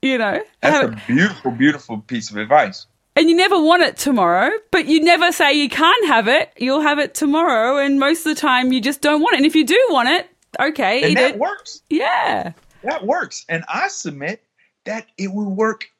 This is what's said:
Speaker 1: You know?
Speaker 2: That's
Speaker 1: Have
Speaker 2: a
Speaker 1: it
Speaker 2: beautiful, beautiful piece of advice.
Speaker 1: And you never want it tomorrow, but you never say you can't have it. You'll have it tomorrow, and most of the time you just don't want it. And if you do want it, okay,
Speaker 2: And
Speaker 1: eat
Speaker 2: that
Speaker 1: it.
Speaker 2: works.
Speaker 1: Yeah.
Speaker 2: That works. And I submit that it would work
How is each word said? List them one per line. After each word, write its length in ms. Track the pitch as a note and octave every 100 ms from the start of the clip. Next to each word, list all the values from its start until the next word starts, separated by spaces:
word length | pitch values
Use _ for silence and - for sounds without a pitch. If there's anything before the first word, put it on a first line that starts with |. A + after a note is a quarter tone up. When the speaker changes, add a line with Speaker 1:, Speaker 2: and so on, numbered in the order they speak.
Speaker 1:
You 160 | C4+ B3
know? 240 | G#3+ A#3+ G#4+ _
Speaker 2:
That's 160 | C4+ D4+
Speaker 1:
Have 140 | -
Speaker 2:
a 20 |
Speaker 1:
it 60 | A2+ -
Speaker 2:
beautiful, 440 | B2+ G3 F#3 C3+
beautiful 480 | A#2 C#3 D3 - A2
piece 320 | - A#2+ G#2+
of 60 | G#2
advice. 500 | G#2+ D3 A2+ F#3+ - _ _
Speaker 1:
And 160 | - E4
you 40 |
never 240 | E4 F#4+ F#4
want 240 | D#4 F4
it 140 | D#4+ -
tomorrow, 540 | - B3 F3 F3 B3 G#4+ _
but 160 | F#4 A3+
you 160 | D#4
never 300 | D#4+ E4+ E4+
say 220 | D#4 D4+
you 160 | D4 C#4+
can't 360 | - D#4+ A#4+ F#4+
have 220 | A#3+ G#3
it. 240 | C#4 - -
You'll 240 | B3+ C#4
have 160 | D4+ D4
it 160 | C#4+
tomorrow, 640 | - D4+ D4+ E4 A#3+ A3+ C#4
and 200 | C#4 C#4
most 280 | C#4 E4 D4+
of 80 |
the 60 | D4+
time 320 | D4+ B3 B3+
you 80 | B3+
just 200 | A3+ C#4+
don't 220 | D4 D4+
want 120 | D#4
it. 40 | C4+
And 80 | C#4+
if 80 |
you 100 | D#4
do 160 | C4+ F#4+ B4+
want 220 | D4 A#3+
it, 180 | E4+ - _ _ -
okay, 420 | C#4 D#4 C4+ A#3+
Speaker 2:
And 100 | -
Speaker 1:
eat 20 |
Speaker 2:
that 200 | D4+ B3+ G3+
Speaker 1:
it. 20 |
Speaker 2:
works. 420 | D#4+ G4+ - - _
Speaker 1:
Yeah. 640 | D#4 - - - G2+ E3+ D#3+ _ _
Speaker 2:
That 240 | - A#3+ G3
works. 400 | E4 G#3+ - -
And 160 | E3 E3
I 200 | F3 F#4+
submit 540 | G4 F3 C#3+ D3 G#3+ _ _ _ _
that 220 | - A3 A3 -
it 160 | F#3+
would 160 | G3 G#3
work 420 | F#3+ A3 G#3+ - _